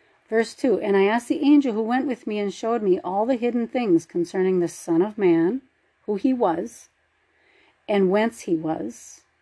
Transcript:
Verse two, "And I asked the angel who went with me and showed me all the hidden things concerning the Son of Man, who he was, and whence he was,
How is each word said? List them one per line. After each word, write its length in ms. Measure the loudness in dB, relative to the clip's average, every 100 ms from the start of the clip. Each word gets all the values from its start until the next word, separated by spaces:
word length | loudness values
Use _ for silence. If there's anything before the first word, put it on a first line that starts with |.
| _ _ -4
Verse 260 | -2 -2
two, 260 | -2 -2 0
"And 160 | 0 2
I 80 |
asked 240 | 2 0 -2
the 140 | 0
angel 300 | 4 4 4
who 100 | -2
went 260 | -2 -2 -2
with 180 | -6 -6
me 120 | -4
and 140 | -4
showed 300 | -4 -4 0
me 160 | 0 0
all 260 | 0 -2
the 120 | 0 0
hidden 320 | -2 -2 -4
things 360 | -2 2 2
concerning 540 | 0 -6 -4 0 0 2
the 100 | -2
Son 340 | -4 -2 0
of 140 | 0 0
Man, 460 | 2 4 2 -2 -8 _ _ _ -6
who 100 | -2
he 180 | 0
was, 540 | 2 0 0 -6 -12 -20 _ _ _ _ _ _ _ _ _ -4
and 220 | 0 2
whence 300 | 2 -2 -4
he 140 | -4 -4
was, 680 | -4 -6 -8 -12 -20 -20 _ _